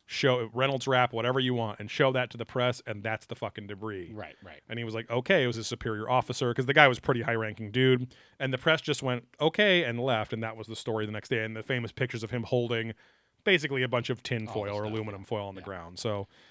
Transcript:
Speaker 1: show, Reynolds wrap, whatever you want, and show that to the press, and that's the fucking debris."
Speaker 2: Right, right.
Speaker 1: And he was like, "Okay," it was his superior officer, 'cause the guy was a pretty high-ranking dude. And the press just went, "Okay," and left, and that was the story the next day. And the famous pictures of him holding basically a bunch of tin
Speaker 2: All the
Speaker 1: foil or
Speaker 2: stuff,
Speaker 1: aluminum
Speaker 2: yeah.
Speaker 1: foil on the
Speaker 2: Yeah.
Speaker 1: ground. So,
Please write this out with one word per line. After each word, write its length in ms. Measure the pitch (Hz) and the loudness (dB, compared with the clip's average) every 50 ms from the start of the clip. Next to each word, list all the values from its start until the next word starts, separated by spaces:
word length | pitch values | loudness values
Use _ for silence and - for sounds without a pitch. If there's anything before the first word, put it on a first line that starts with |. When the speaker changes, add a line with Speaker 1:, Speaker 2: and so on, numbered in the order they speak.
| _ | _
Speaker 1:
show, 440 | - - - - 135 127 123 117 110 110 | -10 -2 2 4 4 4 2 0 -4 -2
Reynolds 340 | 123 131 135 139 131 123 135 | 0 2 2 2 0 0 2
wrap, 260 | 131 123 123 120 - | 4 4 4 4 2
whatever 260 | 113 113 123 127 135 | 0 0 0 2 2
you 140 | 131 127 127 | 2 2 2
want, 260 | 120 113 107 104 - | 0 0 -2 -4 -8
and 100 | 104 104 | -10 -4
show 220 | - - 147 135 | 2 2 4 4
that 180 | 127 131 123 117 | 4 2 -2 -4
to 60 | - 117 | -6 -8
the 80 | 117 | -10
press, 360 | - - 127 123 123 123 - - | -6 -2 0 0 0 0 -2 -6
and 160 | - 110 104 | -10 -10 -8
that's 240 | 98 113 110 107 - - | -6 -6 -6 -6 -6 -10
the 80 | - | -10
fucking 320 | - - 104 - - 104 98 | -8 -8 -8 -8 -10 -12 -12
debris." 440 | 104 95 104 110 104 95 90 - 113 | -12 -10 -10 -8 -8 -8 -10 -10 -12
Speaker 2:
Right, 220 | 107 101 76 - - - | -12 -14 -14 -16 -18 -20
right. 180 | 90 78 - - - | -20 -20 -20 -14 -10
Speaker 1:
And 100 | 113 117 | -8 -6
he 60 | 117 | -6
was 100 | 113 110 | -6 -6
like, 160 | 113 117 - | -6 -6 -2
"Okay," 340 | 117 123 123 - 196 170 131 | -2 -2 2 4 4 4 4
it 20 | 123 | 2
was 80 | 113 | 0
his 120 | 110 110 - | -2 -4 -6
superior 420 | 120 - - 120 110 104 110 113 | -6 -6 -4 -4 -4 -4 -2 0
officer, 440 | 123 127 117 - 123 - 139 120 117 | 2 2 2 0 -2 -2 -2 0 0
'cause 120 | - 127 | 0 0
the 80 | 123 139 | 4 8
guy 140 | 156 151 135 | 8 8 8
was 80 | 123 110 | 6 4
a 40 | |
pretty 200 | - - 135 120 | 0 0 0 0
high-ranking 500 | 113 - 117 113 110 107 107 - 110 104 | 0 0 0 0 -2 -4 -6 -8 -8 -2
dude. 420 | 101 127 131 131 127 123 127 127 - - - _ _ - | 2 4 6 6 6 4 2 -2 -10 -14 -20 _ _ -6
And 120 | 139 135 131 | -4 -4 -4
the 40 | 123 | 0
press 240 | - 165 156 151 | 2 2 2 2
just 200 | - - 143 - | 2 -2 -2 -2
went, 240 | 156 131 123 120 - _ _ - | -2 -2 -2 -4 -6 _ _ 0
"Okay," 440 | 147 160 - - 208 208 185 175 160 | 0 2 4 4 6 6 6 4 4
and 140 | 120 117 120 | 0 -2 -2
left, 320 | 123 135 123 110 107 - - | 0 0 0 0 0 -2 -4
and 100 | 113 113 | -6 -6
that 140 | 113 113 113 | -6 -8 -10
was 100 | 107 110 | -12 -10
the 80 | 113 | -10
story 300 | - - - 110 110 107 | -8 -4 -2 -2 -2 -2
the 80 | 104 107 | -4 -6
next 160 | 104 - - | -8 -6 -2
day. 160 | 131 113 110 | -2 -2 -2
And 100 | 110 110 | -2 -6
the 80 | 113 107 | -6 -4
famous 300 | - 135 123 117 110 - | -2 -2 -2 -2 -4 -4
pictures 300 | - 131 120 - 117 110 | -4 -4 -4 -4 -6 -6
of 80 | 110 | -4
him 120 | - 123 113 | -4 -4 -2
holding 500 | - - 123 120 113 120 113 113 113 107 - _ _ _ _ _ _ _ _ - | 0 0 0 2 0 -2 -2 -2 -4 -8 -12 _ _ _ _ _ _ _ _ 2
basically 380 | - 190 165 143 147 143 131 127 | 4 4 4 4 0 0 0 0
a 40 | 123 | 2
bunch 220 | 123 123 113 - | 2 0 0 0
of 120 | 127 - | -4 -4
tin 200 | - - 123 113 | -4 -4 -4 -4
Speaker 2:
All 60 | 110 107 | -2 -2
the 40 | 110 | -2
Speaker 1:
foil 220 | 110 101 101 101 | -2 -2 -2 -2
or 80 | 104 107 | -2 -2
Speaker 2:
stuff, 80 | 107 | -2
Speaker 1:
aluminum 300 | 110 110 107 107 101 98 | -2 -4 -4 -6 -8 -10
Speaker 2:
yeah. 40 | 98 - | -8 -4
Speaker 1:
foil 200 | 117 107 101 98 | -4 -4 -4 -6
on 80 | 95 | -8
the 60 | 95 | -10
Speaker 2:
Yeah. 40 | 92 | -10
Speaker 1:
ground. 340 | 101 98 90 85 85 87 - | -10 -10 -10 -10 -12 -10 -6
So, 280 | - 117 104 101 98 - _ - - - | -4 -2 -2 -2 -4 -8 _ -20 -20 -20